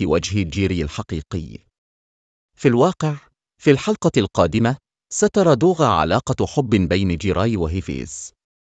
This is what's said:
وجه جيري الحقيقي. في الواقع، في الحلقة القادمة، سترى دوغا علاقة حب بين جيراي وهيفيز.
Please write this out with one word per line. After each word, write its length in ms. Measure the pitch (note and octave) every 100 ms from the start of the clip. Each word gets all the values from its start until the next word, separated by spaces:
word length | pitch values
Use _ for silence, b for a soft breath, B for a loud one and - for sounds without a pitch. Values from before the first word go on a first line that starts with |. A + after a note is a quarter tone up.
وجه 400 | F2+ D#2+ D#2+ G2+
جيري 400 | E2+ E2+ G2 F2+
الحقيقي. 760 | D2 - - D#2+ - F#2 D#2+ G#1 _ _ _ _ _ _ _ _ _ -
في 100 | C#3
الواقع، 480 | A#2+ E3 F3 D#3 D3 _ _ _ _
في 120 | -
الحلقة 400 | C3+ - G#3+ E3 C#3
القادمة، 600 | G2 - F2 G#2+ A2+ C#3 _ _ -
سترى 440 | - G#3 G#3 F3 B2+
دوغا 300 | E3 E3 C3+
علاقة 600 | F2 D#2 G#2+ - B2+ G2
حب 240 | - B2+
بين 460 | G#2+ F2 F#2+ F#2+ E2
جيراي 400 | G2 F2 A2+ G#2+
وهيفيز. 760 | D#2+ F#2 - C2+ A#1 - - _ _ _ _